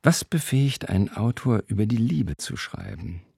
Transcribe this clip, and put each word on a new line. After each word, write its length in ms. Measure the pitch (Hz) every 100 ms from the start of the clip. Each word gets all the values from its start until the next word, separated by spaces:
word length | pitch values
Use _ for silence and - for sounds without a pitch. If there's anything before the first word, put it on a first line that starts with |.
Was 200 | 165 170
befähigt 640 | - 160 - 131 139 - -
einen 220 | 95 98
Autor, 540 | - 113 120 131 110 -
über 180 | 101
die 120 | 107 117
Liebe 400 | 117 156 - -
zu 180 | -
schreiben? 680 | - - - 95 98 - 87 _